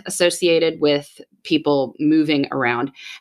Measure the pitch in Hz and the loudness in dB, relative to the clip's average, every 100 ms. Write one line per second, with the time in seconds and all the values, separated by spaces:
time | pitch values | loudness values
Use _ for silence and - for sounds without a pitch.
0 | - - 175 175 175 165 160 160 147 143 | -12 0 0 2 2 2 0 0 0 0
1 | 143 - - _ - 156 147 143 127 - | -4 -20 -20 _ -2 -2 2 0 -2 -2
2 | 151 160 147 143 143 135 120 120 123 - | 2 2 2 0 -2 -2 -2 -2 -6 -10
3 | - - | -20 -8